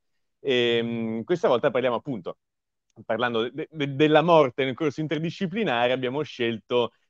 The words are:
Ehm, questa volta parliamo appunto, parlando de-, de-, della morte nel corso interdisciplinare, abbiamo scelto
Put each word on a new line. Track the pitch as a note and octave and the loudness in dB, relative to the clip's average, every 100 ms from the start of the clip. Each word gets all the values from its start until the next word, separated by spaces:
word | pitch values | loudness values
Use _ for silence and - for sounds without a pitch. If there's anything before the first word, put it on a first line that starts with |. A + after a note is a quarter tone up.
| _ _ _ _ | _ _ _ _
Ehm, | C#3 B2 A#2+ A#2 A#2 A#2 A2+ A2+ | -2 2 2 0 -2 -4 -4 -6
questa | G#2+ F3 G3 | -4 -2 2
volta | A#2+ D3 | 2 0
parliamo | B2 B2 A2+ | 0 0 -2
appunto, | D3 A2 E2+ - _ _ _ _ _ - | -4 -8 -10 -14 _ _ _ _ _ -18
parlando | G2 A2 A#2+ A#2 B2 | -6 -2 -2 -2 -4
de-, | C#3 D3+ | -6 -10
de-, | D#3 C#3 | -6 -6
della | C3+ D3+ D3+ | 2 4 6
morte | E3+ E3 C3 - | 6 6 4 0
nel | C3+ | -4
corso | A#2+ D#3 D#3 | -2 -4 -2
interdisciplinare, | D#3 D#3 E3 - F#3+ G#3 F#3 A#2+ B2 | -4 -2 -4 -4 -6 -2 0 2 2
abbiamo | B2+ B2 C#3 | 2 -2 -4
scelto | D3 - A#2 A2+ - B2 A2+ - | -6 -2 -2 -2 -2 0 0 -4